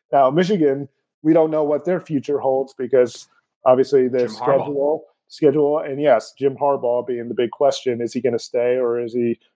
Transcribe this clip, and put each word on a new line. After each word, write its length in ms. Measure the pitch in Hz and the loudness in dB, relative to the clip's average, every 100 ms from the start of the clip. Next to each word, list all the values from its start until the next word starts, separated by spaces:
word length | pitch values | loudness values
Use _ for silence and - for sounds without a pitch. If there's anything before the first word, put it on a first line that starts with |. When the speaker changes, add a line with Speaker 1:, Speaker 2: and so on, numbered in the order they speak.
| _ | _
Speaker 1:
Now, 180 | 143 131 | 2 2
Michigan, 580 | 151 180 208 147 135 139 _ _ _ | 2 0 2 2 0 -6 _ _ _
we 100 | 156 | 2
don't 180 | 165 160 | 4 2
know 120 | 156 | 0
what 220 | 147 147 | 0 -2
their 160 | 175 180 | -2 -6
future 380 | - 147 131 139 | -4 -6 -4 -2
holds 360 | 131 131 135 | 0 -2 -4
because 540 | - 127 131 120 - - _ _ _ | -8 0 2 2 -2 -20 _ _ _
obviously 440 | 131 127 131 139 127 | 2 4 4 2 2
the 120 | 127 | 0
Speaker 2:
Jim 80 | 120 | -2
Harbaugh. 80 | 110 | -4
Speaker 1:
schedule 680 | 123 135 147 143 143 156 - _ _ | 0 0 -2 -2 -2 -4 -8 _ _
schedule. 500 | - 151 147 147 151 | 0 2 2 2 0
And 220 | 147 139 | -4 -2
yes, 320 | 147 113 - - | 2 2 0 -4
Jim 180 | 139 135 | -4 0
Harbaugh 500 | 143 139 127 123 123 | -2 0 -2 -2 -4
being 220 | 120 117 | -6 -6
the 60 | |
big 160 | 117 120 | -4 -4
question: 500 | - 139 135 127 120 | 0 0 0 -2 -4
is 120 | 117 | -4
he 80 | 127 | -4
gonna 180 | 120 117 | -2 -2
stay 380 | - 123 123 127 | -4 -2 0 0
or 240 | 120 120 | -2 -2
is 120 | 120 | -4
he 260 | 120 120 117 _ | -4 -2 -4 _